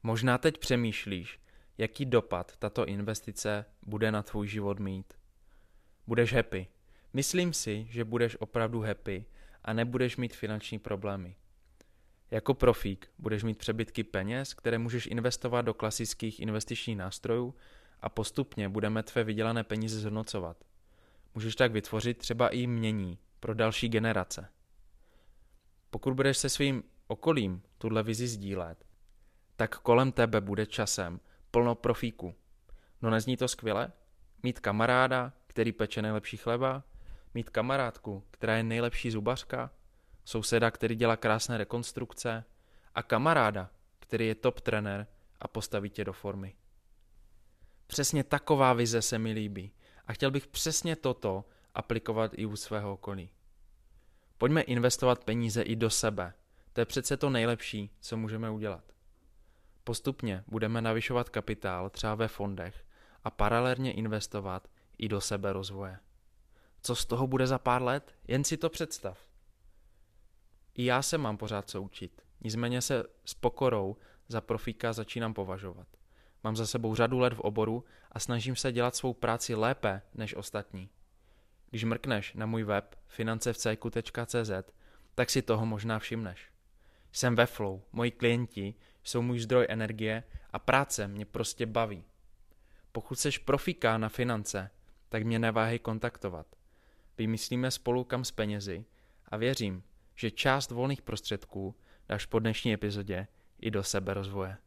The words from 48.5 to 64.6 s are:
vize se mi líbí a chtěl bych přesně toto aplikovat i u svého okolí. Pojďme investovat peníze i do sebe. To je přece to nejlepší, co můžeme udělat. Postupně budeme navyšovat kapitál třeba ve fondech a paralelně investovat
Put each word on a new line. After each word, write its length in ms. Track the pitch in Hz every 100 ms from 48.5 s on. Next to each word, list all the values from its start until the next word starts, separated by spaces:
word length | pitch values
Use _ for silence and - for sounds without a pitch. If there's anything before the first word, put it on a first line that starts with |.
| 147 131
vize 300 | 120 120 113
se 160 | - 113
mi 140 | 110
líbí 400 | 110 107 98 98 - - - -
a 60 |
chtěl 180 | 110 135
bych 160 | 139 -
přesně 500 | - 160 156 170 160
toto 480 | 135 123 107 95 104 - _
aplikovat 580 | - - 113 - 110 110 -
i 100 | 107
u 100 | 104
svého 360 | - 107 104
okolí. 380 | 98 - 98 90 - - - - - - - - - _ -
Pojďme 240 | 123 156
investovat 600 | - 120 123 - 127 123
peníze 380 | - 113 117 110
i 140 | - 113
do 140 | 113
sebe. 440 | - 113 98 90 - _ - -
To 80 | -
je 40 |
přece 320 | 117 - - 139
to 140 | 143
nejlepší, 600 | 127 117 117 - 110 101 -
co 160 | - 113
můžeme 340 | 110 110 113
udělat. 340 | 110 107 87 - _ - _ _ - - _ - -
Postupně 600 | - 113 - 135 117 92 101
budeme 360 | 110 107 117
navyšovat 460 | 113 113 - 120 120
kapitál 640 | 110 104 107 98 90 95
třeba 240 | - 110
ve 140 | 107 113
fondech 560 | - 101 95 90 - - - - -
a 60 | 110
paralelně 600 | - 104 117 127 127 131
investovat 760 | 101 110 107 - 104 98 92